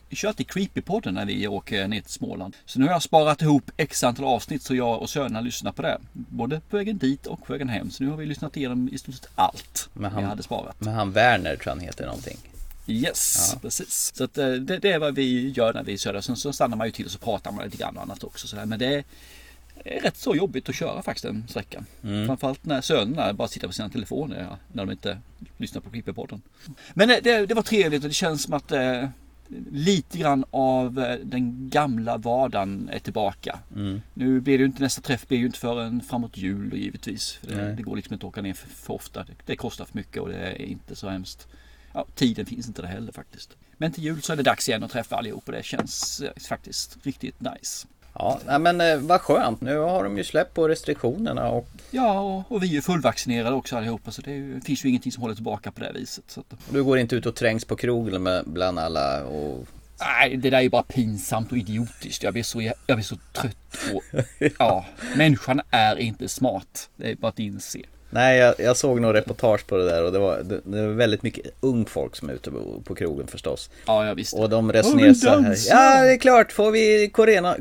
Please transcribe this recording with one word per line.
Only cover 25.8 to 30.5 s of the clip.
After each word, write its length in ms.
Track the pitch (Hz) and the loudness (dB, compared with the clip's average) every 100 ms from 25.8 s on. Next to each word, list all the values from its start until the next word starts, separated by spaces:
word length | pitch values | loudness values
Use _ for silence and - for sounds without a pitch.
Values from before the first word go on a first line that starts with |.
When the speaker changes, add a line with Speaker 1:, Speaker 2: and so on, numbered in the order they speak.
Speaker 1:
på 80 | - | -12
Creepypodden. 520 | 113 - 87 - 104 - _ - 135 - | -12 -10 -10 -10 -14 -18 _ -20 -20 -2
Men, 160 | - 220 | 4 6
eh, 80 | 226 | 6
det, 220 | 233 226 202 | 6 4 4
det 80 | |
var 100 | 226 | 0
trevligt 400 | - 220 165 147 | 2 4 4 2
och 60 | 147 | 0
det 60 | 147 | 0
känns 280 | 170 147 | 0 0
som 100 | - | -2
att, 180 | 147 - | -4 -2
eh, 360 | 143 127 123 131 - - - - - - | 0 2 0 -4 -8 -20 -20 -16 -14 -8
lite 460 | 143 165 190 - 170 | 0 2 2 0 -2
grann 280 | 156 135 131 | 2 2 0